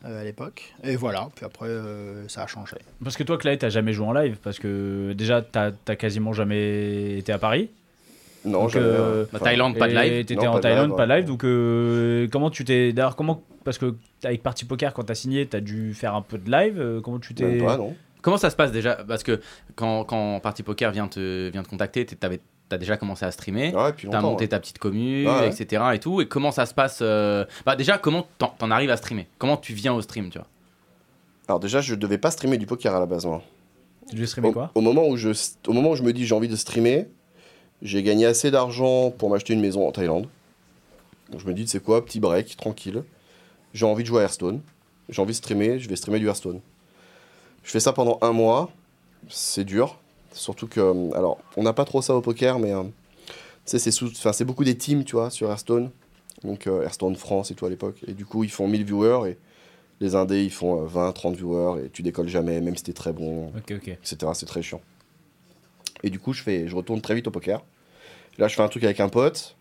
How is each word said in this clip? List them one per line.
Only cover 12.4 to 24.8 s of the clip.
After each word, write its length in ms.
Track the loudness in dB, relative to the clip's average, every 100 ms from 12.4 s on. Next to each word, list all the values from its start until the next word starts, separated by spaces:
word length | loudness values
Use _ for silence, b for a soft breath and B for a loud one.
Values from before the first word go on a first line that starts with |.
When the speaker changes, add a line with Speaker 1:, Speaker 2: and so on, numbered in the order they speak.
| 0
Speaker 2:
tu 140 | -2
t'es, 280 | 2 4 4
d'ailleurs, 240 | 4 0 0
comment, 260 | -2 -2 -6 -8
parce 140 | -6 -2
que 160 | -2 -4 _ _
avec 180 | -4 -2
Party 220 | -2 -6
Poker, 280 | -8 -4 -4
quand 120 | -4
t'as 100 | -6
signé, 320 | -6 -2 -2 -2
t'as 140 | -4
dû 340 | -4 -6 -6
faire 200 | -4 -4
un 80 | -4
peu 140 | -6 -8
de 120 | 0
live. 300 | 2 2 0
Euh, 200 | -4 -4
comment 180 | -6 -10
tu 120 | -10
t'es 100 | -2
Speaker 3:
Même 200 | 0 2
pas, 120 | 2 0
non. 180 | -2 -8 _ _
Speaker 4:
Comment 140 | 0 2
ça 120 | 2
se 60 | 4
passe 160 | 2
déjà ? 240 | 2 0 -2
Parce 260 | -4 -4
que 180 | 0 -2 B B B -4
quand, 260 | -2 0
quand 360 | -2 -2 -2 -2
Party 240 | -4 -6
Poker 260 | -8 -2 0
vient 160 | 0 -4
te, 420 | -4 -4 -4 -6
vient 120 | -6
te 60 | -10
contacter, 360 | -4 -2 -2
t'es, 120 | -4 -4
t'avais, 240 | -6 -6 _ _ _
t'as 80 | -6
déjà 200 | -2 -2
commencé 280 | -4 -4
à 60 | -6
streamer, 420 | -6 -6 -4 -2
Speaker 3:
Ouais, 180 | 0 0
depuis 160 | -2 -4
Speaker 4:
t'as 80 | 0
Speaker 3:
longtemps, 140 | 0
Speaker 4:
monté 120 | 0
Speaker 3:
ouais. 40 | -2
Speaker 4:
ta 100 | -2
petite 200 | -6
commu, 460 | -6